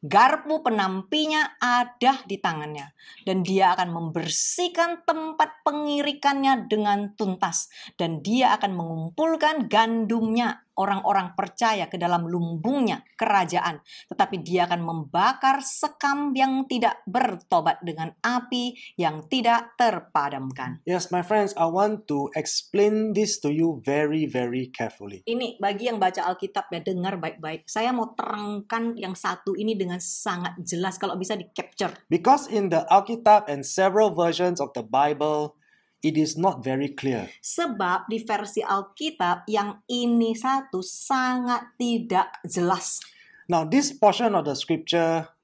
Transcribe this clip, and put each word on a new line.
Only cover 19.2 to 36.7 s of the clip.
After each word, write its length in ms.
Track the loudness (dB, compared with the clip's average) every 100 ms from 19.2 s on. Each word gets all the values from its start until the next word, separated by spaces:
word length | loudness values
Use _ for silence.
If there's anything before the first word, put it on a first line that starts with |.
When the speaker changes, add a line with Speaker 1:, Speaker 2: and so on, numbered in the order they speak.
| -4
Speaker 1:
tidak 480 | 0 2 2 0 0
terpadamkan. 1040 | 2 2 -2 -2 0 -4 -8 -8 -10 -8
Speaker 2:
Yes, 300 | -4 -4 -2
my 80 | -4
friends, 320 | 2 2 2
I 160 | 0 0
want 400 | 4 2 0 -4
to 240 | -2 -2
explain 800 | -4 -4 -4 -2 2 4 4 0
this 240 | 0 0 0 -2
to 80 |
you 320 | 2 0 0 0
very, 400 | 0 2 0 0
very 480 | -2 -2 -4 -6
carefully. 480 | -6 -8 -8 -16 -12 -6
Speaker 1:
Ini 320 | -4 -4 -4
bagi 320 | -4 -2 -4
yang 80 | 0
baca 240 | 0 0 -4
Alkitab 480 | -4 -6 -6 -6
ya, 80 | -6
dengar 400 | -4 -2 -2 -4
baik-baik. 480 | -6 -8 -10 -10 -8
Saya 240 | -4 -2
mau 240 | -2 -4 -6
terangkan 800 | -6 -6 -6 -8 -6 -4 -4 -4
yang 160 | -8
satu 400 | -6 -6 -4 -4
ini 240 | -2 -2 -2
dengan 240 | -4 -4
sangat 560 | -6 -4 -4 -4 -6 -8 -6
jelas, 320 | -4 -4 -4
kalau 160 | -4 -4
bisa 160 | -4 -6
di-capture. 560 | -6 -12 -12 -4 -6 -6 _
Speaker 2:
Because 400 | 0 4 4 4
in 240 | 0 2
the 160 | 2 6
Alkitab 560 | 4 4 2 8 8 6
and 160 | -6
several 480 | -4 2 4 6 4
versions 480 | 4 0 2 0 0
of 160 | -4
the 80 | -4
Bible, 720 | -2 2 2 2 0 0 -2 _ _ _ _ _
it 160 | 0 2
is 160 | 0 2
not 260 | 0 0
very 300 | -2